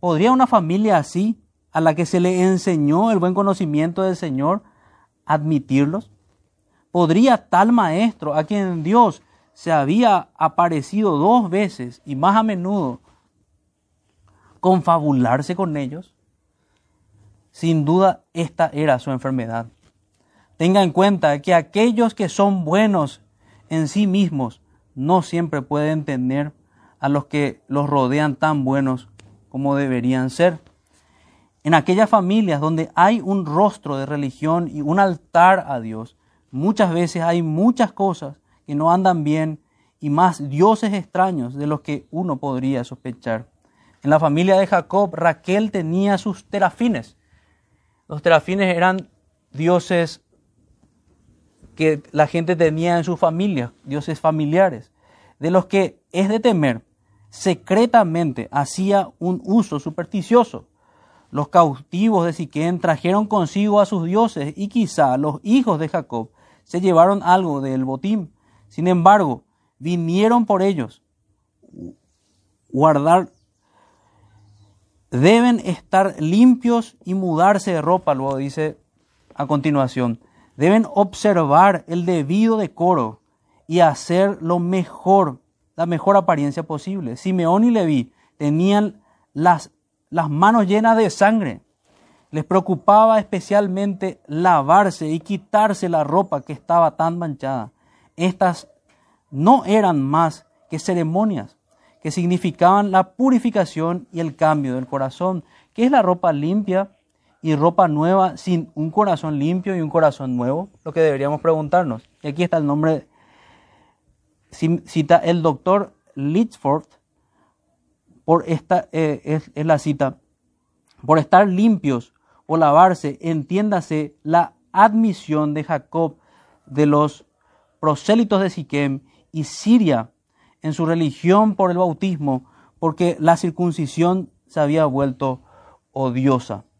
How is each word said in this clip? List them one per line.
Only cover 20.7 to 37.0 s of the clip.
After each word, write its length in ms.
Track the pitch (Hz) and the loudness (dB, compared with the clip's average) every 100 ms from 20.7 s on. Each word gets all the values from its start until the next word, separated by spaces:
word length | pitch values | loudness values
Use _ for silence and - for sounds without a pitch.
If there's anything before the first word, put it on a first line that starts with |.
| 185 | 2
en 100 | 175 | 2
cuenta 480 | 151 196 190 156 143 | 2 2 2 0 0
que 120 | 143 | 2
aquellos 600 | 170 160 202 226 220 233 | 0 2 0 0 2 -2
que 140 | - 185 | 0 -6
son 360 | - 202 190 | 0 0 0
buenos 580 | 156 180 214 196 147 - _ _ _ _ _ | 0 2 2 2 -2 -6 _ _ _ _ _
en 200 | 160 151 | -4 -2
sí 180 | 202 208 | 0 0
mismos 560 | 185 190 151 123 - _ _ _ | 2 0 -2 -6 -8 _ _ _
no 260 | - 139 180 | -8 0 0
siempre 420 | 160 170 170 147 | 0 -4 -4 -4
pueden 420 | 131 147 151 156 | -4 -2 -2 -2
tener 480 | 147 135 127 139 147 - _ _ _ _ | -4 -4 -2 -2 -4 -10 _ _ _ _
a 100 | 139 | -2
los 180 | 143 - | -2 -2
que 340 | 147 143 - _ | -4 -4 -6 _
los 200 | 139 143 | -4 -2
rodean 480 | 143 127 139 151 131 | 0 0 0 -2 -2
tan 280 | 156 151 | -2 0
buenos 440 | 131 139 135 127 - _ - _ _ | -2 -2 -2 -4 -10 _ -20 _ _
como 260 | 131 139 | -6 -2
deberían 560 | 139 139 127 120 131 131 | -2 -2 -2 -2 -2 -4
ser. 300 | 131 175 165 _ _ _ _ _ _ _ _ _ _ | 0 0 0 _ _ _ _ _ _ _ _ _ _
En 100 | 147 | 0
aquellas 340 | 160 147 185 220 | 0 2 0 4
familias 520 | 220 180 214 208 147 | 2 2 0 0 -2
donde 300 | 151 160 165 | -2 -2 -4
hay 260 | - 180 233 | 2 2 2
un 240 | 180 196 | -2 -4
rostro 520 | 165 151 208 190 147 139 | -2 0 0 0 -8 -8
de 100 | 139 | -6
religión 600 | 147 139 - 156 165 170 | -6 -6 -6 -2 -2 -2
y 140 | 151 | -6
un 180 | 147 175 | -2 0
altar 640 | 196 170 _ 170 180 190 - | 0 -2 _ 4 4 4 0
a 140 | 131 | -8
Dios, 360 | 113 110 120 _ _ _ _ | -8 -10 -12 _ _ _ _
muchas 420 | 127 165 208 196 | -4 -2 0 0
veces 300 | 170 | 0